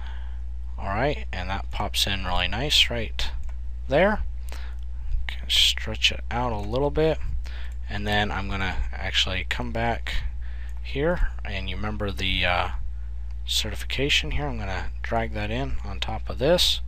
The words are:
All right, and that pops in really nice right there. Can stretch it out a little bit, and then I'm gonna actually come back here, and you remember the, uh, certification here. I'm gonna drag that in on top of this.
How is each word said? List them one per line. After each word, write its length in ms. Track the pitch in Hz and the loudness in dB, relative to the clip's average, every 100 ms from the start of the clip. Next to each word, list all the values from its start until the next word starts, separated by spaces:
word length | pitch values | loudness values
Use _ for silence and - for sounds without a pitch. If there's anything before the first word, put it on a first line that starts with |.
| - - - - - - - - | -6 -6 -6 -6 -6 -6 -6 -4
All 80 | 98 | -2
right, 400 | 101 139 123 107 | 2 2 0 -4
and 180 | - 92 | -4 -4
that 220 | 98 - | -4 -4
pops 340 | - 101 - - | -4 -2 0 0
in 180 | 98 | 0
really 220 | 92 90 90 | 2 2 2
nice 420 | 113 147 - - | 2 2 4 4
right 400 | 120 104 - - - - - - - - | 2 -2 0 0 0 -2 -4 -4 -4 2
there. 340 | 139 196 214 - - - - - - - - - - - | 4 6 4 0 -2 -4 -4 -6 -6 -6 -4 0 2 2
Can 240 | - - | -2 0
stretch 640 | - - - - 110 - | 4 4 2 -2 0 0
it 100 | - - | 0 -2
out 220 | 120 123 | 0 0
a 60 | 107 | 0
little 320 | 101 120 143 | 0 2 2
bit, 280 | 143 160 151 - - - - - - - | 4 2 2 0 0 -2 -4 -4 -4 -4
and 160 | 101 104 | -2 2
then 240 | 104 104 | 2 2
I'm 180 | 95 101 | 0 -2
gonna 280 | 98 95 - - | 0 0 0 0
actually 520 | - 92 - - 92 85 | 0 0 2 2 0 -2
come 240 | - 123 | -2 -2
back 500 | 113 117 117 - - - - - - - - | 0 0 0 0 0 0 -4 -4 -4 -6 -6
here, 480 | - 139 156 175 - - | -4 0 2 4 2 2
and 240 | - 98 95 | -4 -4 -2
you 60 | |
remember 380 | 92 104 107 101 | -2 -2 -2 -2
the, 320 | 92 95 92 | 0 2 4
uh, 240 | 90 87 92 - - - - - - - | 4 2 2 0 -2 -2 -6 -4 -4 -4
certification 880 | - - 107 101 - - 143 - 151 | -2 0 0 -2 -2 0 2 2 2
here. 140 | 139 143 | 0 0
I'm 120 | 120 | -2
gonna 320 | 101 92 90 - | -2 -2 -2 -4
drag 300 | - 117 113 | 0 0 0
that 180 | 107 104 | -2 -2
in 280 | 117 139 - | -2 0 0
on 140 | 101 98 | -2 -4
top 320 | - 110 - | -2 -4 -4
of 80 | - | 0
this. 420 | 135 175 - - | 4 6 4 2